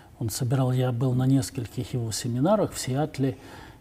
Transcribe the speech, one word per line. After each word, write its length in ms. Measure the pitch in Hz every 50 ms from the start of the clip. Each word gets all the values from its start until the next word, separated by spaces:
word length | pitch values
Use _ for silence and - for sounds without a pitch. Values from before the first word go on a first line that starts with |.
| - - - -
Он 100 | 123 113
собирал, 420 | - - 135 120 127 131 131 127
я 200 | 127 127 127 127
был 220 | 127 117 135 131 123
на 140 | 127 127 131
нескольких 640 | 135 135 127 - - - 113 104 - - 120 - -
его 180 | 127 117 113 107
семинарах 600 | - - 120 117 123 131 180 214 208 175 - -
в 60 | -
Сиэтле, 580 | - - 127 135 151 151 - - 131 135 127 - - - - - - - - -